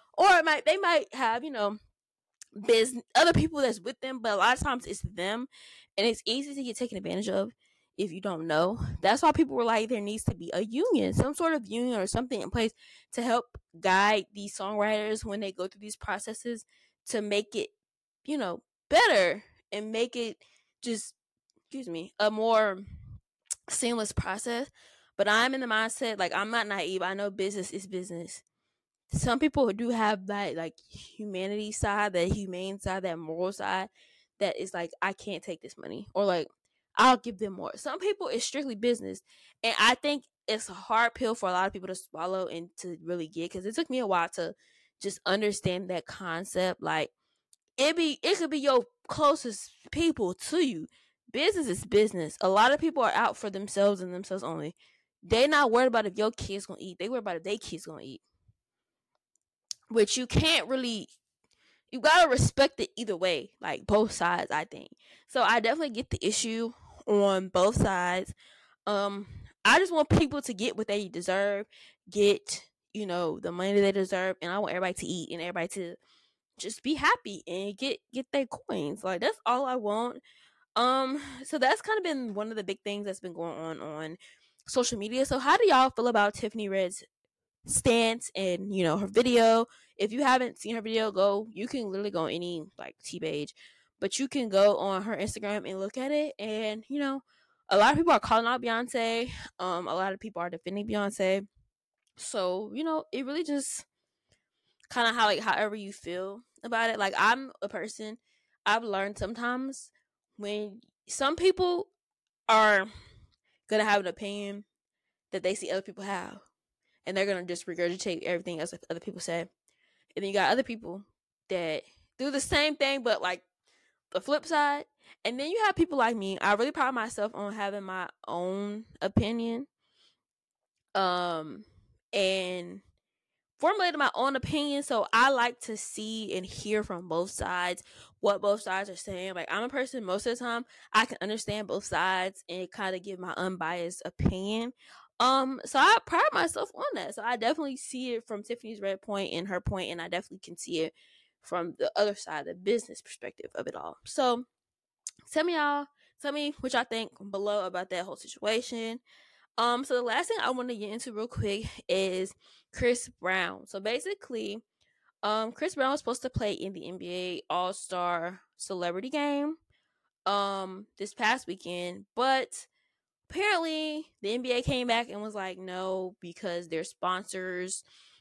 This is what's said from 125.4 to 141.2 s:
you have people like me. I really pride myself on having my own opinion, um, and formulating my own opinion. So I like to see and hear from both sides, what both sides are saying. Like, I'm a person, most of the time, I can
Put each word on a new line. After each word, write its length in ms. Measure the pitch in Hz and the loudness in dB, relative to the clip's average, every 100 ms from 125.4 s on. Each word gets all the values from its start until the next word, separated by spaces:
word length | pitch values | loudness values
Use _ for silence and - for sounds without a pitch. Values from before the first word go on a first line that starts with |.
| 302 | -2
you 120 | 440 427 | 2 2
have 100 | 370 | 4
people 220 | 339 285 | 2 4
like 180 | 226 233 | 2 2
me. 220 | 196 190 | -2 0
I 160 | 202 | 2
really 180 | 208 269 | 4 2
pride 220 | 311 262 | 2 0
myself 380 | 247 220 - 208 | 0 -4 -4 -4
on 180 | 214 202 | -4 -8
having 300 | 214 202 202 | -4 -4 -4
my 260 | 190 185 180 - - | -6 -8 -8 -10 -8
own 600 | 170 180 196 202 208 226 - | -4 -4 -4 -6 -8 -12 -6
opinion, 640 | 196 - 220 233 233 233 277 _ _ _ _ _ _ _ _ _ _ _ _ | -2 0 0 -2 -4 -6 -8 _ _ _ _ _ _ _ _ _ _ _ _
um, 680 | 190 190 180 175 160 156 214 - _ _ _ - | 0 2 2 -2 -4 -6 -12 -18 _ _ _ -6
and 680 | 202 190 190 180 180 175 196 _ _ _ _ _ _ _ - | 0 0 0 -4 -6 -10 -14 _ _ _ _ _ _ _ 0
formulating 400 | 330 415 359 302 | 0 2 2 2
my 120 | 262 | 0
own 220 | - 269 262 | 2 0 0
opinion. 460 | - 294 294 285 | -2 -2 0 -2
So 240 | - 233 - | 0 0 2
I 180 | 226 269 | 6 6
like 300 | 262 240 240 | 6 2 -2
to 140 | - 214 | -10 -10
see 600 | - - 214 220 214 185 | -10 -8 -8 -6 -4 -6
and 100 | 185 | -6
hear 380 | - 208 214 | -8 -2 -2
from 240 | 214 175 180 | -2 -8 -4
both 220 | 165 190 | -2 -2
sides, 520 | - 180 180 180 180 - - - - | -4 -4 -2 -2 -4 -10 -20 -20 -2
what 200 | 214 196 | 2 2
both 220 | 202 214 | 2 0
sides 260 | 202 190 208 | 0 -4 -4
are 80 | 170 | -10
saying. 380 | - 180 190 | -10 -8 -6
Like, 140 | 180 - | -6 -4
I'm 140 | 196 | -4
a 40 | 247 | -2
person, 360 | 269 262 262 | -4 -4 -4
most 220 | 190 196 240 | -2 -2 -2
of 120 | 240 | -4
the 60 | |
time, 200 | 240 233 - - - | -4 -6 -8 -18 0
I 140 | 214 233 | 2 2
can 120 | - | -2